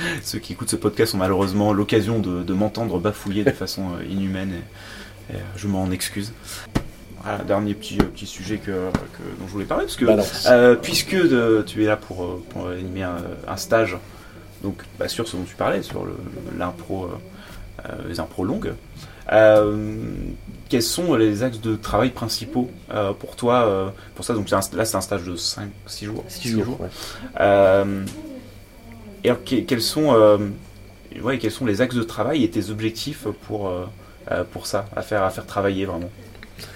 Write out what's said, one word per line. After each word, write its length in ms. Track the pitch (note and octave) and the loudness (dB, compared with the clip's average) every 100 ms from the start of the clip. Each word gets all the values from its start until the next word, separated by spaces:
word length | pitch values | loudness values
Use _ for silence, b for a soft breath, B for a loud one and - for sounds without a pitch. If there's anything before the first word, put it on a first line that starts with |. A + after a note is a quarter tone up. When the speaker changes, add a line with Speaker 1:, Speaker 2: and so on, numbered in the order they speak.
| E3+ D3+ | -6 -4
Speaker 1:
ceux 160 | - A2 | -6 -8
qui 140 | - | -8
écoutent 160 | F#2 G#2+ | -8 -4
ce 60 | G#2 | 0
podcast 400 | G#2 - A2+ G2 | 0 2 2 2
ont 20 | |
malheureusement 560 | F#2 F#2+ G2 G2+ G#2 | 2 4 2 4 4
l'occasion 460 | G2+ G#2 A2 G#2 A2+ | 4 4 4 4 2
de, 240 | F#2 F2 | 0 -2
de 100 | F2 | 0
m'entendre 460 | F#2+ G#2+ A2 A2 F2+ | 0 0 0 -2 0
bafouiller 440 | G#2 - G2+ G2 | 0 -2 -2 0
de 60 | G#2 | 2
façon, 300 | - F#2+ - F#2 F2 | 0 -2 -4 -6 -6
euh, 40 | - | -4
inhumaine, 460 | G2 G2 F#2 F#2+ | -2 -2 -2 -4
et, 840 | E2+ - - - - - - - | -6 -10 -16 -16 -16 -16 -16 -10
et, 40 | G2 | -10
euh, 20 | F#2+ F#2+ | -8 -6
je 100 | G#2 | -2
m'en 220 | F#2+ F#2 | 0 0
excuse. 400 | F2+ - G2+ G#2+ - B B - - - - - - | -2 -4 -6 -8 -10 B B -8 -6 -6 -12 -18 -12
Voilà, 160 | G#2 G2+ | -6 -6
dernier 300 | F2 G2+ G#2 | 0 0 0
petit, 240 | G2+ - G2 | -4 -2 0
euh, 40 | |
petit 240 | F#2+ - G2 | 0 -4 -12
sujet 300 | - F#2 G#2 | -10 -6 -6
que, 80 | G#2 | -4
que, 560 | F#2 F#2 - - - F2+ F#2+ | -4 -2 -4 -6 -12 -12 -10
dont 80 | F#2 | -8
je 40 | |
voulais 140 | G2 - | -6 -4
parler, 200 | F3+ G4+ | -4 -4
parce 120 | - | 2
que, 80 | A#2+ | 4
Speaker 2:
Balance. 400 | G#2 F#2+ - - | 6 4 2 8
Speaker 1:
euh, 260 | B2 B2 A#2 | 10 10 8
puisque 400 | - - - F#3+ | 4 -2 2 4
de, 480 | E3 B2+ A#2 A2 - | 6 6 6 4 2
tu 160 | G#2+ | 2
es 40 | G#2+ | 2
là 100 | G#2+ | 2
pour, 260 | - F#2 | -2 -6
euh, 200 | F2+ F2+ - | -6 -6 -8
pour 180 | F2+ F2+ | -8 -6
animer 320 | F2+ F#2+ F#2 | -6 -6 -6
un, 140 | F2+ F2 F2 E2+ - | -4 -4 -8 -10 -8
un 100 | G2+ | -8
stage, 400 | - A2+ G#2 F2+ B B B B B - | 2 4 4 -2 B B B B B -8
donc, 140 | G2+ F2+ - - | -6 -6 -10 -6
bah, 80 | F#2 | -4
sur 200 | - A#2 | -4 -4
ce 80 | F2+ | -6
dont 80 | |
tu 120 | F#2 - | -6 -2
parlais, 260 | A2 G3 | 0 0
sur 240 | - - - | -2 -6 -6
le, 80 | F2+ - - - E2+ | -8 -10 -10 -8 -6
l'impro, 480 | F2+ - - F#2+ F2 | -4 -6 -6 -6 -6
euh, 20 | E2+ - B B B B - - | -8 -12 B B B B -14 -12
euh, 20 | - C#2+ | -10 -8
les 120 | E2 | -6
impros 260 | - - F#2+ | -6 -4 -2
longues, 280 | G3+ - - - B B B - | -2 -4 -8 -12 B B B 2
euh, 640 | A2 A2 G#2+ G#2 G#2+ G#2+ A2 A2 F#2 F2+ - - - - | 8 10 10 6 2 -2 -4 -6 -6 -6 -8 -12 -16 0
quels 120 | B2 | 0
sont 320 | - - F3 A#2+ | 2 0 2 6
les 280 | A2 G#2 | 4 4
axes 160 | B2+ A2 | -2 -2
de 140 | A2 G#2+ | -2 -2
travail 340 | - G#2 B2+ | 0 2 2
principaux, 580 | - A2 - G#2+ B2+ B2 - - | 0 -4 -4 -2 -2 -2 -4 -6
euh, 180 | G#2+ G2 | -2 -2
pour 220 | G#2 - - | -4 -10 -2
toi, 300 | A#2+ B2 A2+ | 2 4 4
euh, 220 | F#2+ G2 B B - | 2 0 B B -8
pour 80 | - | -4
ça ? 80 | |
Donc 160 | A2 F#2 | -2 0
c'est 60 | G2 | 0
un, 60 | F#2+ F2+ | 0 -2
là 100 | - | -2
c'est 120 | G2 | -2
un 40 | |
stage 220 | - G2 | -2 -4
de 120 | F2+ E2+ | -4 -6
cinq, 340 | - - G2+ G2+ - | -6 -6 -8 -12 -14
six 180 | - G#2 | -10 -8
jours. 180 | A2+ - | -8 -10
Speaker 2:
Six 140 | - | -8
Speaker 1:
Six 80 | B2 | -2
Speaker 2:
jours, 140 | A2 A2 | 0 0
Speaker 1:
jours. 160 | - | -4
Speaker 2:
ouais. 60 | F#2 B B B B - | -8 B B B B 2
Speaker 1:
Euh, 640 | G2+ G2+ G2 G2 G2+ G2 G2 - - C4 - - - - - - - - | 6 8 8 6 4 -2 -6 -8 -12 -14 -16 -18 -20 -20 -20 -18 -18 -2
et 60 | A#2+ | 0
alors, 140 | B2 | 0
que-, 180 | - B2 | 0 -2
quels 200 | - A#2+ | 2 0
sont, 320 | A2 D3 D3+ | 0 2 6
euh, 240 | A#2 G#2+ G#2 G#2 G2+ - - - - - - | 8 10 8 4 -6 -12 -18 -20 -20 -18 -6
ouais, 160 | A#2 C3+ | -2 -2
quels 140 | A2 | -2
sont 140 | - B2 | 0 0
les 160 | G2+ | 2
axes 140 | B2 A#2+ | 2 0
de 80 | |
travail 400 | A2+ A2 A2+ D#3 | -2 -2 0 2
et 60 | A2+ | 2
tes 200 | A2 F#2+ | 0 -4
objectifs 580 | G#2+ A2 - C#3+ D3+ G#2+ G2+ - | -2 -4 -4 -8 -6 -8 -8 -6
pour, 200 | G#2+ G2 | -4 -4
euh, 180 | F2+ F#2 - B B - | -4 -6 -12 B B -6
euh, 120 | F2 F2 | -4 -4
pour 160 | G2 - | -8 -4
ça, 200 | G2+ G#2 - | -4 -4 -6
à 60 | |
faire, 220 | - G#2 | -2 0
à 60 | F#2+ | 0
faire 160 | - - | -2 -6
travailler 400 | G#2 G2 F#2+ G2 | 0 0 0 -2
vraiment ? 240 | E2+ F2 - - - - B B | -4 -8 -12 -18 -18 -18 B B